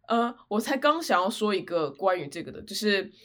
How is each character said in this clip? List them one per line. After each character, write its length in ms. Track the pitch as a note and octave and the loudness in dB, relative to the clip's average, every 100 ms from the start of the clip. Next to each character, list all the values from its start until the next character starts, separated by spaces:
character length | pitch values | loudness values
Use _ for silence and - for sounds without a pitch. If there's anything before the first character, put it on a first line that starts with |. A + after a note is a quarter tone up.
| - | -2
呃， 280 | A#3 A#3+ A#3+ - | 0 0 -4 -4
我 120 | - | -2
才 160 | - C#4 | 0 2
刚 260 | D4 D#4 | 2 2
想 180 | D#4+ F3+ | 2 2
要 80 | F#3 | 2
说 260 | - G#3+ | 0 0
一 80 | G3 | 0
个 280 | - E3+ D3+ | 0 -2 -2
关 280 | - F#3+ F#3 | 0 0 0
于 100 | C#3+ | -2
这 140 | E3+ | -10
个 100 | D3 | -10
的， 100 | - | -12
就 120 | - | -10
是， 360 | G3+ G#3+ G3 G3 - | -4 0 0 0 -10